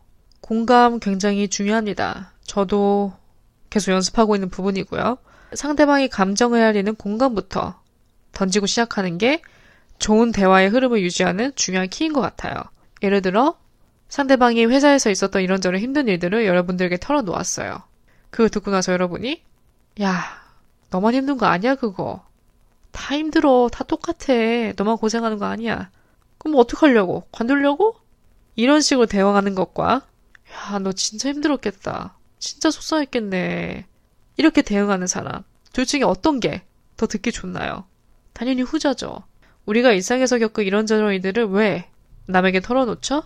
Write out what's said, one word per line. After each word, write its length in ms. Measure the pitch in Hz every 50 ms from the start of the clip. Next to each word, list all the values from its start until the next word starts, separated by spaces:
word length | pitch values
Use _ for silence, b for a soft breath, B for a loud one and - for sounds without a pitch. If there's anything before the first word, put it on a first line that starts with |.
| _ _ _ _ _ _ _ _
공감 580 | - - 220 226 233 220 247 240 240 240 233 233
굉장히 500 | - 202 196 190 190 208 202 202 202 190
중요합니다. 840 | - - 202 202 214 226 220 208 185 - 208 - - - 190 - _ _ _
저도 680 | - - 208 196 185 208 202 202 202 202 202 202 196 190 - _ _ _ _ _ _ _ _ _ -
계속 240 | - 214 185 190 185
연습하고 440 | 185 185 - - 240 226 208 214
있는 120 | 202 190 180
부분이고요. 680 | - - 185 196 196 190 180 - - - - 202 247 - _ B B B B B B
상대방이 540 | - - 285 302 277 302 285 285 277 269 262
감정을 520 | - - 190 190 202 202 240 240 240 233
헤아리는 340 | 226 220 214 208 190 208 220
공감부터 840 | - - 202 208 220 262 269 233 190 180 - - - - - 185 _ _ _ _ _ _ _ _ _ _ _ -
던지고 340 | - 196 190 185 208 202
시작하는 520 | 190 - 240 233 233 - - 190 180 170 175
게 240 | 214 247 302 330 b b b b b b b b b b b -
좋은 340 | - - 214 220 240 240 220
대화의 380 | 196 196 185 185 190 190 196
흐름을 320 | 214 262 262 254 240 220 185
유지하는 500 | 180 175 - 190 180 175 190 233 277 277
중요한 320 | - - - 185 185 185 190
키인 240 | - - 311 320 311
것 80 | 277
같아요. 340 | 202 - - - - - - - - - - - _ _ _ - -
예를 180 | 196 196 202 190
들어 360 | 185 180 214 262 311 339 _ _ _ _ _ _ _ _ _ _ -
상대방이 560 | - - 285 262 269 240 247 240 233 233 233
회사에서 440 | 226 254 277 277 294 285 269 - 226
있었던 320 | 190 185 202 196 - 196 185
이런저런 380 | 180 190 190 190 185 180 190
힘든 280 | 214 254 277 302 285 226
일들을 380 | 185 170 175 175 196 233 233
여러분들에게 500 | 196 175 180 180 180 185 180 185 180 175 180
털어놓았어요. 840 | - - 285 294 240 175 - - 185 - - - - 98 - - - _ _ _ _ _ _ _ _ -
그걸 180 | - - 233 208
듣고 200 | - 208 - 202
나서 220 | 196 185 185 - 185
여러분이 500 | 175 180 180 170 - 190 254 311 339 _ _ _ _ _ _ _ _ _ _ _ - 202
"야, 220 | 196 185 175 170 B B B B B B B B _ _ _ _ -
너만 240 | - 180 190 220 240
힘든 240 | 269 269 277 285 247
거 80 | 220
아니야, 280 | 175 170 175 196 254 269
그거. 500 | 262 - 220 180 - 160 - - - _ _ _ _ _ _ _ _ _ _ _ _ _ - -
다 220 | - - - 269
힘들어. 540 | 294 311 311 294 330 302 285 254 247 240 233 -
다 120 | - -
똑같아. 500 | - 330 311 - - 339 - - - 262 233 226 226 233 240 226 208 196
너만 220 | - 202 214 226 220
고생하는 400 | - 214 202 233 233 226 220 208
거 80 | 202
아니야." 440 | 190 196 208 226 226 202 - 190 180 _ _ _ _ _ _ _ _ _ _
그럼 140 | - 311 302
뭐 80 | 269 254
어떡하려고? 640 | - - - 233 294 254 220 190 175 - 170 - - -
관두려고? 640 | - 226 240 285 285 277 285 285 294 392 440 453 _ _ _ _ _ _ _ _ _ _ _ -
이런 240 | - 226 254 294 311 294
식으로 240 | - 285 254 233
대화하는 480 | 208 - 202 190 202 202 202 196 202 196
것과 480 | 190 175 - - - - 170 220 262 - _ _ _ _ _ _ - _ - -
"야, 260 | - - 196 202 202
너 140 | 190 190 190
진짜 380 | 190 - - 214 214 - 277
힘들었겠다. 840 | 285 294 294 311 285 254 - 214 196 _ - - - - - - _ _ _ _ _ -
진짜 320 | - - - - - 320
속상했겠네." 1160 | 294 - - - 320 311 294 - - 247 214 202 190 180 175 175 175 175 170 175 185 - 190 _ _ _ _ _ _ _ _ _ _
이렇게 260 | - 277 320 311 294 269
대응하는 440 | - 208 202 202 202 202 185 180
사람, 380 | 180 - 196 - - - - 196 _ _ _ _ _ -
둘 140 | - 262
중에 160 | - - 285 262
어떤 380 | 269 277 277 - 320 294 247
게 240 | 208 160 - 185 - _ _ _ _ _ _ -
더 80 | 233
듣기 240 | 214 - 208 - - -
좋나요? 520 | - - 185 180 - - 71 - - - _ _ _ _ _ _ _ _ _ -
당연히 300 | - 233 254 269 254 254
후자죠. 600 | 247 - 311 - 294 254 - - - - - - _ _ _ b b b b -
우리가 260 | - 214 233 240 254 220
일상에서 460 | 185 185 - 247 254 262 247 247 240
겪은 260 | 226 214 - - 208
이런저런 480 | 190 196 208 220 214 220 214 214 208 196
일들을 380 | 190 185 190 190 226 233 202
왜 400 | 190 196 220 208 170 165 180 - _ _ _ _ - - -
남에게 340 | - 185 185 180 190 185 190
털어놓죠? 640 | 185 - 240 262 262 226 - - - - 262 302 320